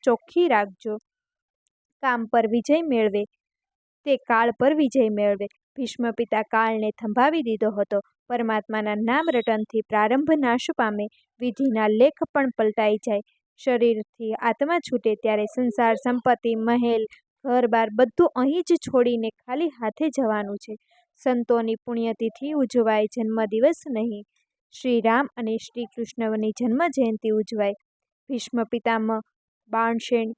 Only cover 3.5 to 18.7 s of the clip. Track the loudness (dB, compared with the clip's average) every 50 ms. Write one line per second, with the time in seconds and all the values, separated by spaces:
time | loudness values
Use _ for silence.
3.5 | _ _ _ _ _ _ _ _ _ _ -2 0 0 0 _ 2 2 2 2 2
4.5 | 2 2 2 2 4 4 2 2 2 2 2 2 2 0 2 0 0 0 -4 -8
5.5 | _ _ _ _ _ -8 -8 -8 -6 -4 -4 -4 -2 -4 -4 -2 -2 -2 -2 0
6.5 | 0 0 0 0 0 -2 -2 -4 -4 -4 -6 -4 0 2 2 2 2 0 -2 -2
7.5 | -2 0 -2 -2 0 -2 -2 -2 -2 -4 -4 _ _ _ _ -6 -4 -2 -2 0
8.5 | -2 -2 -2 -4 -4 -4 -2 -2 -2 -2 0 0 0 0 2 0 0 0 0 0
9.5 | 0 0 -2 -2 -4 -4 -2 0 0 2 2 2 2 2 2 2 2 2 2 2
10.5 | 0 0 -2 -4 -2 -2 -2 -2 -2 -4 -6 -8 _ _ _ _ _ -8 -6 -6
11.5 | -2 0 0 0 2 2 2 2 4 6 4 4 4 0 -6 -2 0 0 0 0
12.5 | 0 0 0 0 2 2 2 2 0 0 -2 -2 -4 -4 -4 _ _ _ _ _
13.5 | _ -8 -2 -2 0 2 2 2 2 0 -4 _ _ -10 -8 -6 -6 -2 -2 -2
14.5 | 0 0 0 0 0 -2 -2 -2 -4 -2 0 0 -2 0 0 0 0 0 -2 -2
15.5 | -2 -2 -2 -2 0 2 2 2 2 0 0 -2 -2 0 2 2 2 2 0 -2
16.5 | -2 -2 0 0 0 2 2 2 0 0 -2 -4 -8 -16 _ _ _ _ -4 -2
17.5 | 0 2 2 2 2 2 0 0 0 0 -2 0 2 4 2 2 2 0 0 0
18.5 | 0 0 0 0